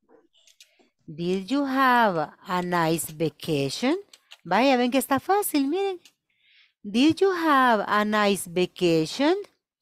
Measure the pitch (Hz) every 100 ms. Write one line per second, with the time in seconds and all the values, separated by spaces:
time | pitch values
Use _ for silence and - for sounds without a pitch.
0 | _ _ _ _ _ _ - _ _ _
1 | - 151 175 190 190 277 277 262 269 240
2 | 220 165 151 - - 180 180 175 160 165
3 | - 156 160 - - 147 139 - 254 359
4 | - - _ - 170 190 269 254 247 262
5 | - 269 - 403 392 302 269 359 392 359
6 | _ _ _ _ _ _ _ _ 208 214
7 | 294 320 392 359 330 269 254 220 - 208
8 | 214 214 202 196 180 170 180 - 175 165
9 | 160 - 285 392 392 _ _ _